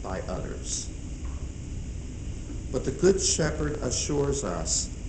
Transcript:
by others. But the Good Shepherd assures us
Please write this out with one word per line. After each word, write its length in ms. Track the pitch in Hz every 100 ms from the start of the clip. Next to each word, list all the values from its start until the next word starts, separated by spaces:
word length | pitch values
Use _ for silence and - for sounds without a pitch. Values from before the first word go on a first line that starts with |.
by 180 | 98 92 -
others. 600 | 92 95 90 - - - - - - - - - - - - - - - - - - - - -
But 140 | 131 -
the 40 |
Good 300 | - 185 185
Shepherd 540 | - - 156 151 147 -
assures 640 | 127 - - 147 139 139
us 440 | 101 85 80 - - -